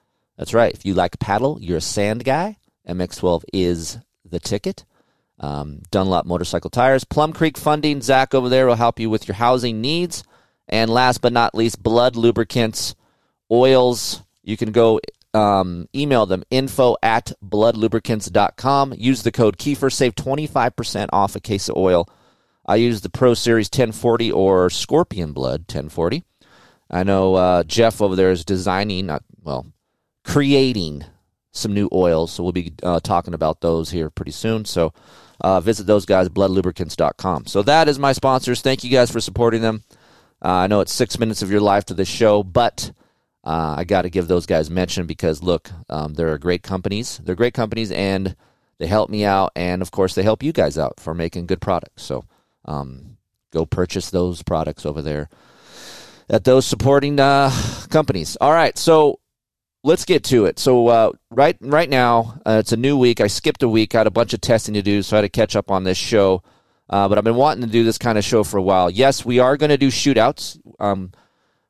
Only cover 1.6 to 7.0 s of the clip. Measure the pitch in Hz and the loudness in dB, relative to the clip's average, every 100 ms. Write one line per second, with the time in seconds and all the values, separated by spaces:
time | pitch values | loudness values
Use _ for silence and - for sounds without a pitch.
1.6 | 87 82 - 104 101 113 110 147 202 208 | -6 -6 -4 -2 -2 -2 -2 -2 -4 -10
2.6 | _ _ - 90 90 - 90 85 - 95 | _ _ -10 -6 -6 -4 -2 -2 -2 -2
3.6 | 87 85 82 117 - _ _ 85 - 101 | -2 -2 -6 -14 -20 _ _ -10 -6 -6
4.6 | 190 - - _ _ _ _ _ 73 73 | -6 -10 -16 _ _ _ _ _ -10 -8
5.6 | 73 71 - 101 95 87 87 85 87 82 | -10 -14 -6 -2 0 0 -2 -4 -4 -6
6.6 | - 123 131 135 | -4 0 2 2